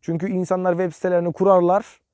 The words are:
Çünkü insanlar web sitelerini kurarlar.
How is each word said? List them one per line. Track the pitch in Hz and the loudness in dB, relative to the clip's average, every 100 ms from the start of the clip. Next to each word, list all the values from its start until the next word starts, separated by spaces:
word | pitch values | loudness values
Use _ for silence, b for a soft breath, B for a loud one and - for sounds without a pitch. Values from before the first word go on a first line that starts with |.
Çünkü | - 165 190 | -4 -4 -2
insanlar | 185 180 185 185 | -4 -2 -2 0
web | 170 185 | 0 -2
sitelerini | 156 185 180 175 | -4 -2 0 -2
kurarlar. | - 190 185 175 190 - - _ | 0 4 4 4 0 -2 -20 _